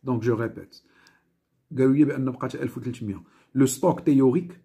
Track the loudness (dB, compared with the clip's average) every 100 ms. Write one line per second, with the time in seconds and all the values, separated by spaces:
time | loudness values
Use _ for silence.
0 | -2 -2 0 0 -2 -8 -20 -20 _ _
1 | _ _ _ _ _ _ _ 0 2 4
2 | 2 2 -4 -4 -8 -6 -8 -8 -10 -8
3 | -8 -10 -12 _ _ 2 2 2 0 0
4 | 2 4 4 2 -4 -16